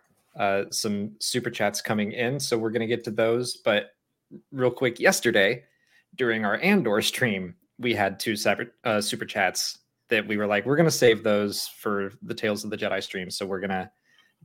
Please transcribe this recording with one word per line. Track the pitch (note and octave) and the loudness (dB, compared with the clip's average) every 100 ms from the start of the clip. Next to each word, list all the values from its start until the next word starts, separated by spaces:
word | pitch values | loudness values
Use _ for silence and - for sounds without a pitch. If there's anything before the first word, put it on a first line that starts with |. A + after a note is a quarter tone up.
| _ _ _ - | _ _ _ -2
uh, | G2+ G2 - | 0 0 -2
some | - G#3+ G#3 G#3+ - | -4 -2 -2 -4 -6
super | - A#2+ - | -4 -2 -2
chats | - G#2 G#2 | 0 0 0
coming | - G#2+ G#2 | -2 -2 -2
in, | B2 A#2+ C#3 | -2 -2 -2
so | - A#2 | -2 0
we're | A2+ | 0
gonna | A2+ A2+ | -2 -2
get | A#2 | -2
to | A#2 | -4
those. | G#2+ A2+ A#2+ B2 - | 0 2 2 -2 -4
But | A#2 G#2 - _ _ _ _ - _ | 0 0 0 _ _ _ _ -20 _
real | C3+ B2+ | 0 0
quick, | B2 B2+ - | 2 -2 2
yesterday, | F#3+ G3 A#2+ G#2+ G2 B2+ _ _ _ _ _ - | 2 2 2 4 4 2 _ _ _ _ _ -2
during | B2 A2 G#2 | 0 0 0
our | G#2+ | 0
Andor | F#3 G3+ A#2 G#2 | 2 4 4 2
stream, | G#2+ - B2 F#2+ F2+ - _ - | 0 0 0 0 -6 -12 _ -6
we | A#2+ | -2
had | G#2 G2 G2 | 2 0 0
two | A#2 G#2 | -4 0
separate, | G#2+ G2+ A#2 _ | 0 0 -4 _
uh, | A#2+ G#2+ | 0 0
super | G#2 G#2+ G#2+ | 0 -6 -6
chats | G#2+ F#2 - - - _ _ - | 0 0 0 -6 -8 _ _ 0
that | A2 G#2 | 0 0
we | G#2 | -2
were | G#2 | 2
like, | G#2 A#2+ | 0 2
"We're | D3 | 4
gonna | E3 | 4
save | - A#2+ G#2+ | 6 6 6
those | A2 G#2 G2+ - - | 4 2 2 -4 -8
for | - A2 G2+ G2 G2+ | -8 -4 -2 -4 -8
the | F#2+ | -10
Tales | - G#2+ G#2 G#2+ | -4 -2 -2 -4
of | |
the | G#2 | -4
Jedi | G#2 F#2+ | -2 -2
stream," | - G2 F2+ | -4 -8 -6
so | - G2 | -6 -4
we're | F#2+ | -4
gonna | G2 F#2 F#2 _ _ _ _ _ | -2 -4 -6 _ _ _ _ _